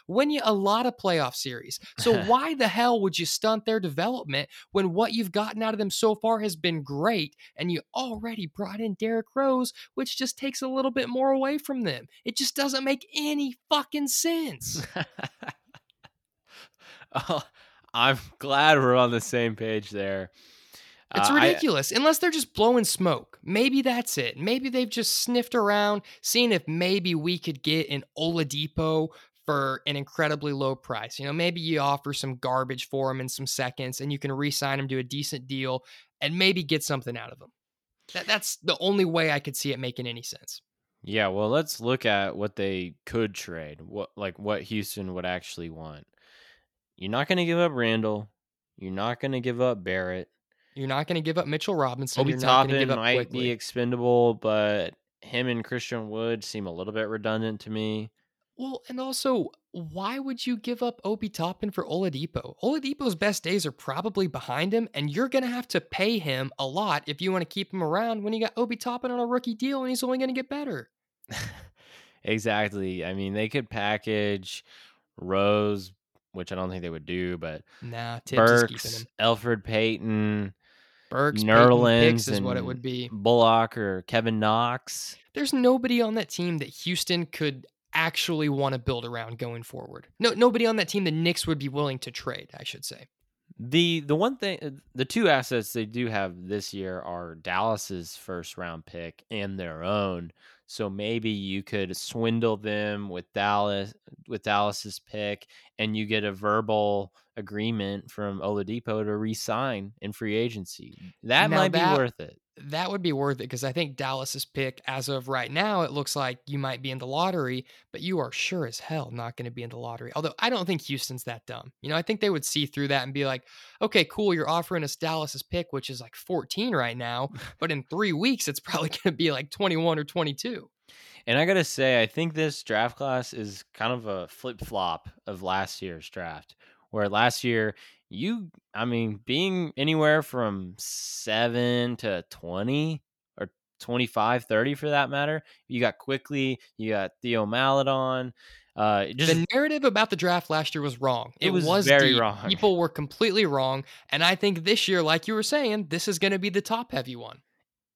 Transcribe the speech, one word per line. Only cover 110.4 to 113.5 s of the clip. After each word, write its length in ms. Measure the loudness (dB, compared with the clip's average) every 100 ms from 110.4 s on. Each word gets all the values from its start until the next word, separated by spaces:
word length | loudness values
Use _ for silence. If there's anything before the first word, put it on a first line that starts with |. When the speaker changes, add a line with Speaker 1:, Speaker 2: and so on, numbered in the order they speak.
| -2 -4 -10 -14 -18 -18 -20 -16
Speaker 2:
That 280 | 2 4 6
Speaker 1:
Now 60 | 4
Speaker 2:
might 160 | 4
be 60 | 4
Speaker 1:
that 160 | 4 4
Speaker 2:
worth 240 | 2 -2
it. 200 | -16 -16 _ -20
Speaker 1:
That 340 | -8 -6 -4
would 100 | -2
be 120 | 0
worth 280 | 0 0 -2
it, 60 |
'cause 140 | -6